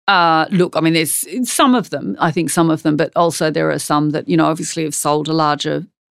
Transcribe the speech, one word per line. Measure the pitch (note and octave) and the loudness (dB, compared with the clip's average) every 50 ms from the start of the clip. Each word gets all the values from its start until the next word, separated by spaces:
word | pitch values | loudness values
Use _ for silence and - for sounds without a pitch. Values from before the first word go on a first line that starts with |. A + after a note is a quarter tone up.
| _ - | _ 2
Uh, | G3 F3+ E3+ E3 D#3+ D#3+ D#3 - | 4 4 4 4 4 2 2 2
look, | G#3 F3 F3+ - - | 0 0 0 0 0
I | D#3+ | 0
mean, | D#3+ E3 | 0 2
there's | E3 D#3+ D#3+ D#3 - - - - F3 B3 B3+ A#3+ | 2 2 0 -2 -4 -6 -6 -6 -6 -6 -6 -2
some | - - D4+ B3+ B3+ | 0 2 4 4 4
of | A#3+ F3 - | 2 0 -4
them, | - C3+ C3+ - G3+ - | -8 -8 -6 -6 -4 -2
I | - E3 | -2 0
think | C#3+ F3+ D#3+ D3 | 0 0 -2 0
some | - F3 E3 E3 | 0 2 2 2
of | D#3 D#3 - | 0 0 0
them, | D#3+ D3 | 0 0
but | C#3+ D#3+ - - | 0 0 0 0
also | E3+ E3+ E3 D#3+ - E3 D#3 | 2 0 2 0 0 -2 -2
there | D3+ D#3+ D#3+ D#3 | 0 0 0 0
are | D3 D3 | -2 -2
some | - - D3+ D3 D3+ D3+ | -2 -2 0 0 0 0
that, | D3 D#3 - | -2 -2 -2
you | - F3+ | 0 2
know, | D#3+ D#3 | 4 4
obviously | D3+ E3 F3 E3 - - E3 D#3+ | 2 0 -2 -6 -8 -6 -6 -6
have | D3+ D3+ | -6 -6
sold | - - D3+ D3 D3+ C#3 D3+ | -4 -2 0 0 0 -2 -2
a | D#3+ | -2
larger | D#3+ D#3 D3 D3 C#3+ - D3+ D3 D3 F3+ - _ _ _ _ _ | 0 0 0 0 -2 -4 -4 -6 -6 -8 -10 _ _ _ _ _